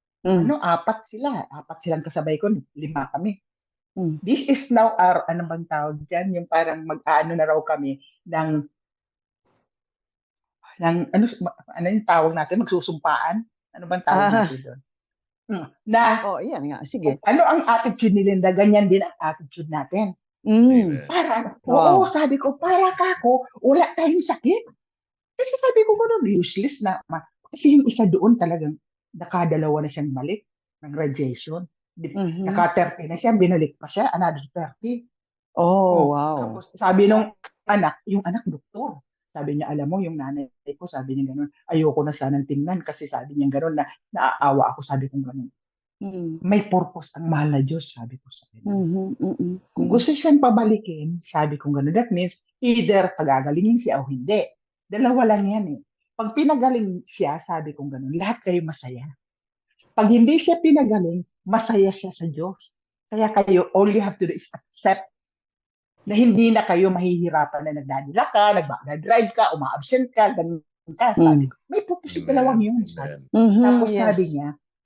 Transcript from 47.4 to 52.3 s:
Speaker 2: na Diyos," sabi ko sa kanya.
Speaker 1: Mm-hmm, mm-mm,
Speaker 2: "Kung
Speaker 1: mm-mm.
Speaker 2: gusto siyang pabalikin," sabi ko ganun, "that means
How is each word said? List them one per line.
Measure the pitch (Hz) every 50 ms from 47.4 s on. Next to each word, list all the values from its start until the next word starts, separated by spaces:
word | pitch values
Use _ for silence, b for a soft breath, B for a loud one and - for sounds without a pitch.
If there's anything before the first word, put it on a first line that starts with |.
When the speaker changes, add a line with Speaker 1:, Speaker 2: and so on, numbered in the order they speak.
| 151 151
Speaker 2:
na | 143 139
Diyos," | 139 131 156 165 - -
sabi | - 120 117 120 131
ko | 131 _ 131
sa | - - _ _
kanya. | _ 110 110 202
Speaker 1:
Mm-hmm, | 202 196 185 165 180 190 190 190 - -
mm-mm, | - 190 - - 185 175 185 185 _ _ -
Speaker 2:
"Kung | - -
Speaker 1:
mm-mm. | -
Speaker 2:
gusto | 202 240 - - 302
siyang | 285 - 320 294 285
pabalikin," | 277 247 214 226 226 214 220 208 - 185 160 151 151 160 175 170
sabi | - - - 156 151 151 147 143
ko | - 143
ganun, | 143 143 135 147
"that | 170 226 240 240
means | 185 175 180 175